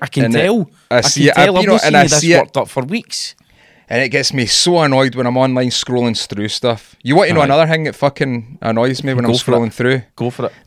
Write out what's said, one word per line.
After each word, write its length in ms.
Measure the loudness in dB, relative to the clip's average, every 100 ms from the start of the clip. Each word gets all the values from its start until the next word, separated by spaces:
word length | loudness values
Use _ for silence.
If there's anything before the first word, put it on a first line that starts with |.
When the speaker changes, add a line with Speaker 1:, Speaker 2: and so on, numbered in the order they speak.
Speaker 1:
I 40 | -2
can 160 | -2
Speaker 2:
And 100 | 0
it, 80 | 2
Speaker 1:
tell. 280 | 0 0 -2 _ -2
Speaker 2:
I 60 | 0
Speaker 1:
I 40 |
Speaker 2:
see 180 | 0 2
Speaker 1:
can 80 | 2
Speaker 2:
it. 100 | 4
I've 60 |
Speaker 1:
tell. 120 | 2 2
I've 40 |
Speaker 2:
been 60 | 2
Speaker 1:
not 40 |
Speaker 2:
on, 40 | 2
Speaker 1:
seen 60 | 4
Speaker 2:
and 80 | 4
I 60 |
Speaker 1:
this 140 | 4 2
Speaker 2:
see 120 | 4
it. 60 | 2
Speaker 1:
worked 180 | 2 -4
up 120 | -4
for 140 | -6
weeks. 520 | -6 -6 -8 -12 -12 -16 _ _ _ _ -6
Speaker 2:
And 140 | -2
it 60 | 0
gets 260 | -2 -2
me 120 | -2 -2
so 340 | 0 2 2
annoyed 340 | 2 2 0
when 120 | 0 -2
I'm 80 | 0
online 320 | 0 0 -2
scrolling 580 | -4 -4 -2 0 -2 -8
through 220 | -6 -6
stuff. 480 | -4 -4 -4 -10 _
You 100 | 0 2
want 120 | 2
to 60 |
know 80 | 2
Speaker 1:
Aye. 20 |
Speaker 2:
another 220 | 2 2 2
thing 160 | 0
that 100 | -4
fucking 640 | -2 -4 -2 -4 -6 -10 -8
annoys 420 | -4 0 0 -2
me 100 | -4
when 100 | -2 0
I'm 40 |
Speaker 1:
Go 80 | 0
for 140 | 0
it. 20 |
Speaker 2:
scrolling 180 | 0 0
through? 300 | -2 -2 -2 -4 -6
Speaker 1:
Go 140 | -6
for 160 | -4 -8
it. 60 | -8